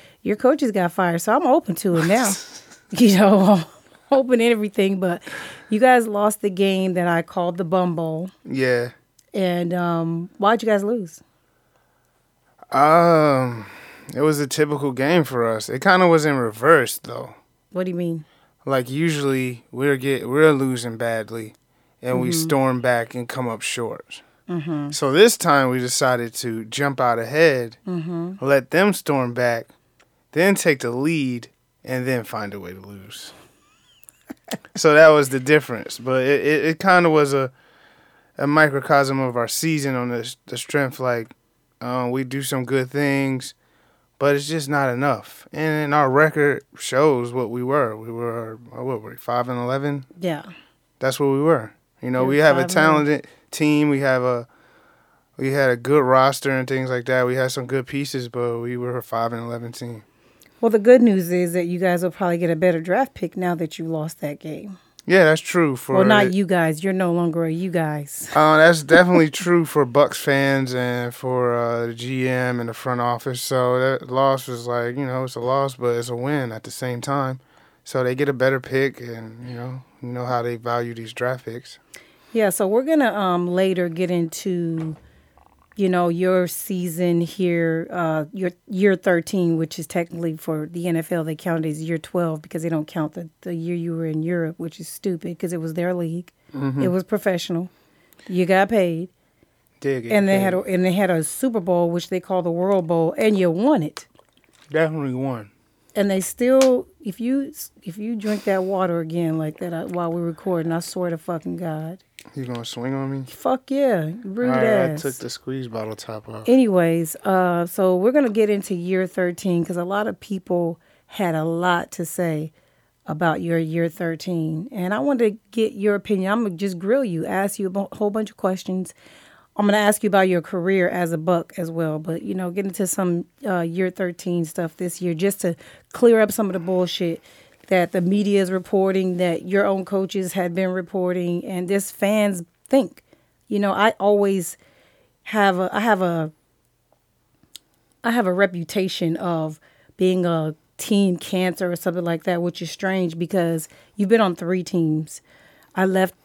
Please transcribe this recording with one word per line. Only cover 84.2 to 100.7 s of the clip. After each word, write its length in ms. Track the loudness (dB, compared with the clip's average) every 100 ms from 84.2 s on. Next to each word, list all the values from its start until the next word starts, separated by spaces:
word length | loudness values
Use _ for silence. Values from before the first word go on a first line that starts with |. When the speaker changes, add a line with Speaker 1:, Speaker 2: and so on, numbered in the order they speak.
| -2 -4 -4 -2 -2 -4 -6 -10 -16 _ _ _ _ _ _ -2
Speaker 1:
you 100 | 0
know, 200 | 2 2
your 380 | 2 2 2 0
season 760 | -4 -6 -6 -4 -2 0 2
here, 640 | 0 -2 0 0 0 -2 -4
uh, 360 | -4 -2 -2 -4
your 180 | -6 -6 -6 -8
year 280 | 2 2 4
thirteen, 640 | 2 0 0 0 0 0
which 220 | -2 -6
is 80 | -6
technically 480 | -6 -6 -6 -6 -6
for 300 | -6 -6 -6
the 140 | -6 -2
N 100 | -2
F 140 | -2
L, 100 | -4
they 100 | -4 -6
count 300 | -4 -2 -2
as 160 | -4
year 160 | -4 -6
twelve 440 | -4 -2 -2 -4
because 200 | -8 -8
they 80 | -4
don't 180 | -4 -4
count 260 | -6 -6
the, 160 | -8 -16 _
the 140 | -10 -8
year 180 | -6 -6
you 180 | -4 -4
were 100 | -4
in 160 | -4
Europe, 340 | -2 -2 -4 -6
which 200 | -10 -12
is 60 | -16
stupid 500 | -8 -6 -4 -6 -8
'cause 140 | -6
it 80 | -6
was 120 | -6
their 200 | -4 -2
league. 380 | -2 -4 -6 -10 _ _
Speaker 2:
Mm-hmm. 300 | -6 -4 0
Speaker 1:
It 60 | 0
was 140 | 0 -2
professional. 640 | -2 -2 -2 -2 -4 -6 -12 _ _ _ _ -6
You 180 | -2 2
got 220 | 2 2
paid. 400 | 2 0 -2 -8 _ _ _ _ _ _ _
Speaker 2:
Did 240 | -4 -4
get 80 | 0
Speaker 1:
And 160 | 2 4
they 100 | 4
Speaker 2:
paid. 40 |
Speaker 1:
had 100 | 2
a, 60 | 0
and 220 | 0